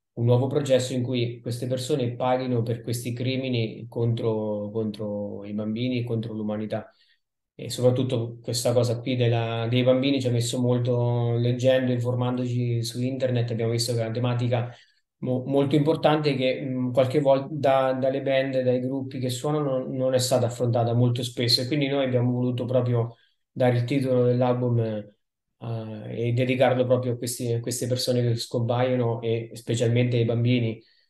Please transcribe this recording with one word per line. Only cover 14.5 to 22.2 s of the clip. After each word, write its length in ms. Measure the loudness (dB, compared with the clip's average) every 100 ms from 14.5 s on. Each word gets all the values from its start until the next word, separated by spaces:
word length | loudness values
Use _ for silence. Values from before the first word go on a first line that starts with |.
| 0 -2 -10 _ _ _ -8
mo-, 260 | -4 -4 0
molto 300 | 0 2 2
importante 600 | 2 2 4 4 2 0
che, 260 | 0 -2
mm, 300 | -4 -4 0
qualche 280 | 2 2 2
volta 280 | 4 2 0
da-, 420 | -2 2 4 2
dalle 280 | 0 0 0
band, 400 | 0 0 0 0
dai 180 | 2 0
gruppi 400 | 0 -4 -6 -6
che 100 | -4
suonano, 560 | -4 -2 -2 -2 -2 -4
non 240 | -2 2
è 60 | 2
stata 260 | 2 2 2
affrontata 480 | 0 0 2 2
molto 280 | 4 4 2
spesso, 380 | -4 -2 2 2
e 60 | 2
quindi 200 | 0 0
noi 160 | 0 0
abbiamo 260 | 2